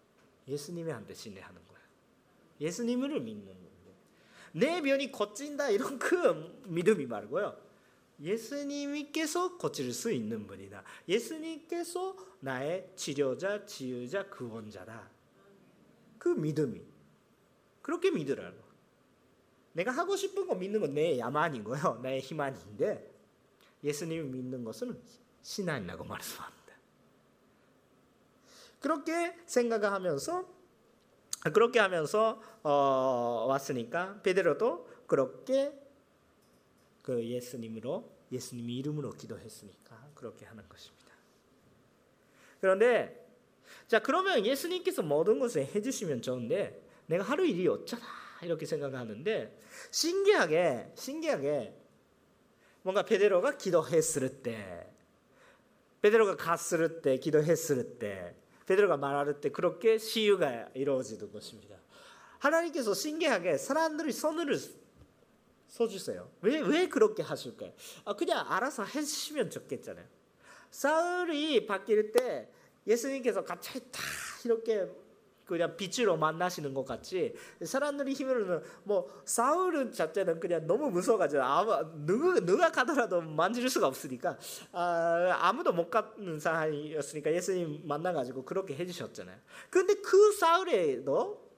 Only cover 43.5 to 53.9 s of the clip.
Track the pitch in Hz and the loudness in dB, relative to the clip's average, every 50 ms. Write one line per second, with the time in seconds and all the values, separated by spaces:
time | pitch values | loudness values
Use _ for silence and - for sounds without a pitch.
43.5 | _ _ _ - - - - - 226 214 214 - 269 359 381 392 359 247 185 226 | _ _ _ -20 -20 -20 -2 2 2 2 4 4 2 4 4 4 4 4 4 2
44.5 | 277 269 - 339 370 370 359 381 349 294 196 151 143 151 170 202 233 277 262 233 | 2 0 0 -4 -4 -4 -2 -2 -2 -2 0 2 2 2 4 4 4 2 2 0
45.5 | - 156 135 131 - 208 208 262 262 - 214 165 139 120 117 135 127 127 117 110 | 0 0 -2 -2 -2 -2 -2 -2 -4 -4 -2 -4 -4 -4 -2 -4 -4 -4 -2 -2
46.5 | 156 196 180 98 - - - - - - _ - 160 180 196 196 285 311 381 320 | -2 -2 -2 -4 -8 -14 -20 -20 -20 -14 _ -2 -2 -2 0 0 0 2 2 2
47.5 | 196 170 185 151 - 107 - - 240 233 - - - - - - - - 170 175 | 2 2 2 2 2 0 -2 -8 -10 -10 -10 -12 -16 -16 -16 -18 -16 -10 -6 -4
48.5 | 165 156 160 143 165 147 143 139 131 127 123 110 104 107 151 208 220 170 113 110 | -4 -4 -4 -4 -4 -2 -2 -4 -6 -6 -8 -8 -8 -6 -4 -2 -2 -2 -4 -6
49.5 | - - - - - - - - - - - 330 349 392 392 392 415 330 202 160 | -12 -18 -20 -20 -18 -18 -12 -6 -2 -2 0 0 2 2 6 6 6 6 6 4
50.5 | 151 165 180 160 127 113 - - - - - 254 277 330 320 320 254 160 135 139 | 4 4 4 4 2 0 -4 -10 -14 -14 -10 -10 -8 -4 -2 0 0 0 0 0
51.5 | 147 143 110 98 - - - _ _ _ _ _ _ _ _ _ _ _ _ _ | 0 0 -2 -6 -10 -18 -20 _ _ _ _ _ _ _ _ _ _ _ _ _
52.5 | _ _ _ _ _ _ - 185 190 202 185 - 220 185 202 208 196 175 180 190 | _ _ _ _ _ _ -4 0 2 2 2 4 4 6 6 6 6 6 4 2
53.5 | 185 - - 190 170 165 160 - | 0 -2 0 2 4 4 4 4